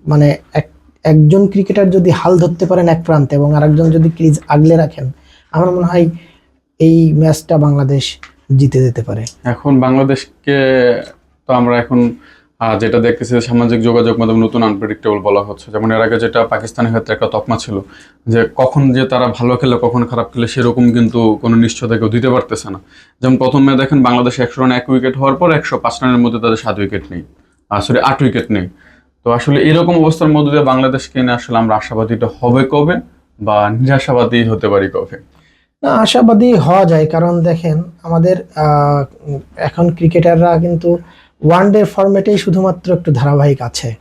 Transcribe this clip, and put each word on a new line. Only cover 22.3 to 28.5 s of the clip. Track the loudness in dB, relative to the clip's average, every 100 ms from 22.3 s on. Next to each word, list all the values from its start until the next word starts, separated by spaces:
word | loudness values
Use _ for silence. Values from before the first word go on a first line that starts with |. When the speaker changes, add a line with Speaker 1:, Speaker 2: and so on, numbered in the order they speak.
| -2 -2 -10 -10
Speaker 2:
না। | -16 _ -20 _ _
যেমন | 0 2
প্রথম | 2 2
ম্যাচে | 2 2
দেখেন | 0 2
বাংলাদেশ | 2 2 0 -2
একশো | -6 -2
রানে | -2 -2
এক | 0
উইকেট | -2 0 -2
হওয়ার | -2 0
পর | 0
একশো | 0 -2 -4
পাঁচ | -4 -2
রানের | 0 2
মধ্যে | 0 0
তাদের | -2 -2
সাত | -4 -6
উইকেট | -6 -6 -10
নেই, | -14 -16 _ _ _ _
আহ, | -8
সরি, | -2 0
আট | 0 0
উইকেট | -2 -2 -4